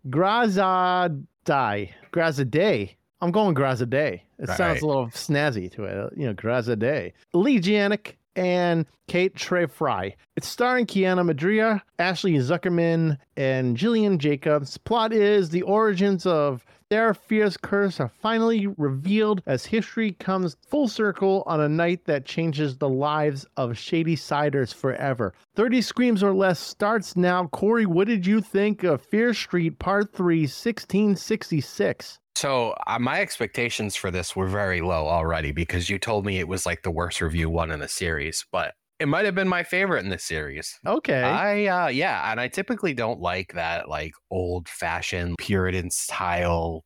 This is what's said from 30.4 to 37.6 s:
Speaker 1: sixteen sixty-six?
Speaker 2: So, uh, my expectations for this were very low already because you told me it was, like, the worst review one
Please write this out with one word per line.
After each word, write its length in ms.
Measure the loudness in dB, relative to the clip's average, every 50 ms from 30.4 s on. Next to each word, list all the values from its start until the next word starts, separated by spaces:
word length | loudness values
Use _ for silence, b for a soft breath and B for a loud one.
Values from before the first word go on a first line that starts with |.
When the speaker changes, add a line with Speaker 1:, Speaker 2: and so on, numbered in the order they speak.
| 2
Speaker 1:
sixteen 680 | 0 -2 -4 -4 -4 -4 -4 -6 -2 0 2 4 4 2
sixty-six? 1040 | 0 0 -4 -4 -4 -2 -2 -2 -2 -2 -4 -4 -2 -2 -2 -2 -6 -12 -20 -20 _ _ _ _
Speaker 2:
So, 380 | -4 -2 0 2 2 0 0 -2 -4 -4
uh, 100 | -4 -2
my 240 | 0 0 0 0 0
expectations 760 | -2 -4 -2 -6 -6 -4 -2 -2 -2 -2 -2 -4 -4 -4 -4
for 140 | -4 -4 -2
this 260 | -2 -2 -4 -4 -4
were 120 | -2 -2
very 340 | 0 0 0 0 0 0 0
low 260 | 0 0 0 0 0
already 440 | 0 0 0 0 0 0 -2 -2 -2
because 400 | -2 -4 -4 -2 -2 -4 -2 -2
you 80 | -4 -4
told 260 | -2 -2 -2 0 0
me 140 | -2 -2 -2
it 80 | -2
was, 180 | -4 -4 -4 -2
like, 160 | -4 -4 -4
the 80 | -4 -6
worst 320 | -4 -2 -4 -4 -4 -4
review 300 | -2 -2 0 0 0 0
one 180 | 0 -2